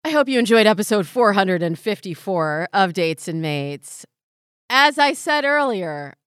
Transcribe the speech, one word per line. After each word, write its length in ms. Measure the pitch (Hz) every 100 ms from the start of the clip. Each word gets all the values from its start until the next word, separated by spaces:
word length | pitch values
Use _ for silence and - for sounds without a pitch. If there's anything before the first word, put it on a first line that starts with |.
I 60 | 311
hope 180 | 302 269
you 120 | 254
enjoyed 280 | 220 226 214
episode 400 | 196 208 214 165
four 240 | 247 226
hundred 300 | 196 190 180
and 160 | 170 170
fifty-four 880 | 220 202 190 160 - 180 156 151 175
of 180 | 202 190
Dates 360 | 170 165 156 -
and 140 | 160
Mates. 640 | 160 147 143 143 - - - _ _ _ _ _ -
As 280 | 262 294 294
I 160 | 285
said 320 | 277 - 294 277
earlier, 720 | 294 269 208 170 147 143 -